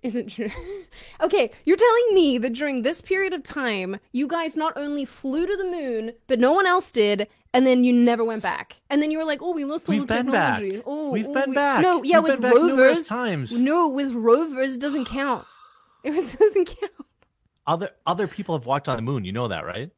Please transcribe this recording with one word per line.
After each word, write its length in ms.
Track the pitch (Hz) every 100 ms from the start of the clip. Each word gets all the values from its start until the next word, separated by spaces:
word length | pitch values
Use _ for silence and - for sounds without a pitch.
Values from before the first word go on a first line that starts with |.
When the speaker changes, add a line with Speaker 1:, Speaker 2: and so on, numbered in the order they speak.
Speaker 1:
isn't 260 | 254 233 208
true. 220 | - 220 -
<laughs> 40 | 349 403 349 - - -
Okay, 300 | 330 403 240 -
you're 120 | - 370
telling 280 | 480 466 480
me 240 | 381 311 247
that 140 | 240
during 300 | 233 294 262
this 180 | 233 330
period 320 | - 381 392
of 100 | 349
time, 560 | - - 254 208 185 196 _
you 160 | 240 277
guys 260 | 339 320 311
not 180 | 320 -
only 280 | 294 294
flew 420 | 277 - 269 285 359
to 100 | 392
the 80 |
moon, 480 | 381 349 277 226 220 233 _
but 100 | 254
no 140 | 247
one 140 | 339 381
else 240 | 359 -
did, 340 | 247 208 202 208 _ _
and 140 | 254 262
then 180 | 254
you 80 | 247
never 300 | 240 240 233
went 180 | 226 220
back. 340 | 190 - - - _
And 120 | 285
then 80 | 302
you 80 | 311
were 60 |
like, 180 | 320 294
"Oh, 100 | 330
we 120 | 330
lost 240 | 277 320 -
all 60 |
Speaker 2:
We've 120 | 302 269
Speaker 1:
the 80 |
Speaker 2:
been 160 | 226 247
back. 280 | 226 151 101
Speaker 1:
technology." 220 | 196 196 240
Oh, 240 | 294 302
Speaker 2:
We've 160 | 240 226
Speaker 1:
oh, 80 |
Speaker 2:
been 160 | 285 269
Speaker 1:
we, 60 | 262
Speaker 2:
back. 260 | 285 254
Speaker 1:
no, 220 | 359 349
yeah, 140 | 262 339
Speaker 2:
We've 60 |
Speaker 1:
with 160 | 320 262
Speaker 2:
been 20 |
back 120 | 247
numerous 240 | 247 339 269 262 330
Speaker 1:
rovers. 80 | 311
Speaker 2:
times. 500 | 233 240 165 123 240
Speaker 1:
No, 300 | 254 330 330
with 240 | 269 277
rovers 640 | 240 226 247 330 262 269 254
doesn't 300 | 285 285 247
count. 400 | 247 277 233 - _ -
<laughs> 300 | _ _ _
It 340 | 269 311 277 -
doesn't 280 | 427 415 349
count. 260 | - 415 _ - _ _ _ _ _ -
Speaker 2:
Other, 220 | 165 190 _ -
other 220 | 175 202
people 280 | - 196 160
have 80 |
walked 240 | 117 139 143
on 60 |
the 80 | 120
moon. 220 | 117 139
You 80 | 92
know 160 | 104 120
that, 180 | 85 76
right? 240 | 90 147